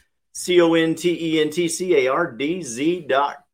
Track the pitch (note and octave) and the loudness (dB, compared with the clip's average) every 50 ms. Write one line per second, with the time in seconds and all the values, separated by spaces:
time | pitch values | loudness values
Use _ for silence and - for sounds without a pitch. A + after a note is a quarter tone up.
0 | _ _ _ _ _ _ _ - - - F3+ F3 E3+ E3 E3 E3 D#3+ E3 D#3+ D#3+ | _ _ _ _ _ _ _ -12 -4 2 4 4 6 6 4 2 2 2 -2 0
1 | - F3 E3+ D#3 E3 D#3+ D#3 D#3 D3+ D3+ D3 F3 F3 D#3+ - - F3+ F#3 E3+ C#3+ | -2 -2 -2 -2 -2 -2 0 0 0 0 -2 -2 -2 -2 -2 -4 0 2 2 2
2 | B2+ B2+ C3+ D#3+ F3 E3 A#2+ A2 C3+ D3+ F3+ F#3 D#3+ B2+ A2+ A#2+ C#3+ E3 F3+ F3+ | 4 2 0 0 -2 -4 -4 -6 -4 -4 -4 -6 -6 -10 -8 -4 -2 -2 -2 -2
3 | D3+ C3 C3 C#3 C#3+ - - - _ _ | -2 -2 0 0 0 0 -4 -10 _ _